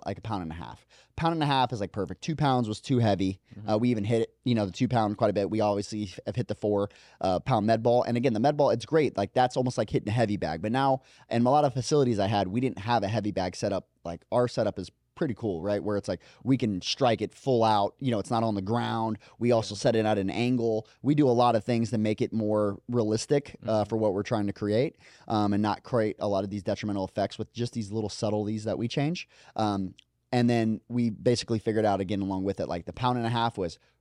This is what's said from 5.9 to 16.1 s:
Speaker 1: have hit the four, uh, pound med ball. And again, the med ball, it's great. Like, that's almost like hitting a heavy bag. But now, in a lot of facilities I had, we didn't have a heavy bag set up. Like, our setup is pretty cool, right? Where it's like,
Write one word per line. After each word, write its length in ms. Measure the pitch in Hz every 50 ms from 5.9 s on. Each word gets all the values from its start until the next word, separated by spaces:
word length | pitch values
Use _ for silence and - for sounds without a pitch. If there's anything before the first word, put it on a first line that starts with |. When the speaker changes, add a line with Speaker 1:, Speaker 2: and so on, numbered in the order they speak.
| - 107 104 92 - - -
Speaker 1:
have 100 | - 101
hit 120 | - 117 -
the 60 | 104
four, 340 | - - 104 104 98 101 107 - - - - - -
uh, 180 | - 95 92 87
pound 240 | - - 131 110 101
med 160 | 110 113 113 113
ball. 200 | 123 120 123 -
And 140 | - 117
again, 180 | 120 120 139 113
the 60 | 104
med 160 | 113 143 151
ball, 140 | 147 147 127
it's 140 | 107 123 -
great. 300 | - 143 160 151 110 -
Like, 160 | - 101 98 -
that's 220 | 127 127 123 -
almost 220 | 139 131 123 120 -
like 100 | 113 -
hitting 200 | - 147 - -
a 40 | 104
heavy 240 | 123 117 104 104
bag. 240 | 95 - 80 80 82
But 120 | 85 107 117
now, 300 | 131 139 135 131 131 - _ - - - -
in 160 | - 117 120
a 40 | 123
lot 140 | 135 151 147
of 80 | 139 120
facilities 460 | 135 120 - 156 147 139 123 117 101
I 80 | 101
had, 220 | 95 110 101 98 92
we 120 | 92 120
didn't 180 | 127 127 - -
have 220 | 98 113 120 113 98
a 40 | 95
heavy 220 | 110 117 101 104
bag 240 | 92 95 90 90 90
set 160 | - - 104 98
up. 160 | 90 - _ _ _ -
Like, 200 | 85 85 82 _ - 104
our 160 | 120 123 120
setup 300 | - - 113 104 95 -
is 120 | 92 - - _ _ _ _
pretty 180 | - 196 147 110
cool, 260 | - - 110 92 82
right? 220 | 82 101 104 104 76
Where 140 | 101 104
it's 100 | 101 -
like, 140 | -